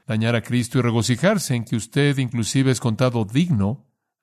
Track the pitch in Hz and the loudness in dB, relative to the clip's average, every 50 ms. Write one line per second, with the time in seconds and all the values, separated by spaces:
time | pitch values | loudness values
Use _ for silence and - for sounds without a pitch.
0 | _ - 110 110 110 117 120 113 - - 120 123 120 - - 131 120 120 113 117 | _ -4 -2 0 0 0 0 -2 -2 -2 -2 -2 -2 0 0 0 0 2 2 0
1 | 107 - 120 - 165 196 220 180 - - 131 117 110 - 127 110 - - - 139 | 0 0 0 2 2 2 2 0 0 -2 -2 -2 -2 -2 -4 -4 -4 -2 0 0
2 | 143 143 139 139 131 117 - 117 107 - - 135 131 135 123 - - 120 110 101 | 2 2 2 0 -2 -2 -2 -4 -2 0 0 2 2 2 0 0 0 -2 0 0
3 | 127 127 120 117 107 95 113 147 180 175 143 101 98 101 135 - _ _ _ _ | 0 0 0 0 -2 0 0 0 0 2 2 2 0 0 -2 -4 _ _ _ _
4 | _ _ _ _ | _ _ _ _